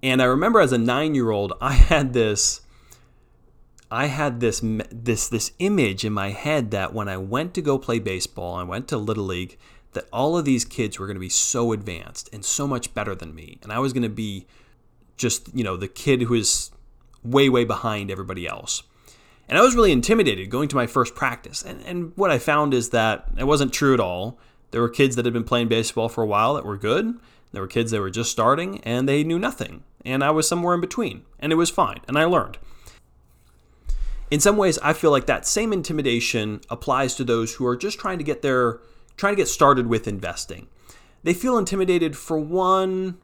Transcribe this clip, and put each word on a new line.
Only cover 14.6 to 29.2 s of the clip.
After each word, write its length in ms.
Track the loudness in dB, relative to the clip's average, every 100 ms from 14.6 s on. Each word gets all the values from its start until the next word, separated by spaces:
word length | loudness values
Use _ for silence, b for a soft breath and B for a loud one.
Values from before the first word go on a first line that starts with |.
| b b _ _ _ -4
just, 400 | -2 -2 -6 -6
you 80 |
know, 140 | -4 -4
the 100 | -8
kid 360 | -6 0 2
who 120 | 2 0
is 340 | 2 -2 -4 -16 -20 -20 -20 -16
way, 260 | 0 4 4
way 140 | 4
behind 480 | 2 -2 -4 -4 -6
everybody 340 | -8 -8 -8 -8
else. 380 | -8 -8 -8 -10 b b b b b b
And 100 | 4
I 40 |
was 120 | 6
really 200 | 6 6
intimidated 580 | 4 4 4 4 0 -4
going 160 | -2 -2
to 80 | -2
my 100 | 0
first 300 | 0 -2 -2
practice. 480 | -6 -6 -12 -12
And, 180 | -12 -14
and 280 | -8 -8 -8 -2
what 140 | 2
I 80 | 2
found 360 | 2 2 4
is 160 | 2 2
that 400 | 2 2 0 -4 -2
it 80 | 2
wasn't 280 | 2 2
true 200 | 2 4
at 80 | 4
all. 360 | 2 -2 -6 -10 b b _
There 100 | -2
were 80 | -2
kids 260 | 4 2 4
that 100 | -2
had 80 |
been 100 | -2
playing 260 | 0 0 2
baseball 400 | 0 0 -2 -4
for 140 | -2
a 40 | 0
while 260 | 2 2 0
that 100 | -4
were 120 | -6
good. 420 | 0 0 0 -6 b b b
There 100 | -10
were 60 | -4
kids 240 | -2 0
that 100 | -2
were 80 | -2
just 220 | -4 -4
starting, 500 | 2 2 2 -2 -8
and 260 | -4 0 2
they 160 | 2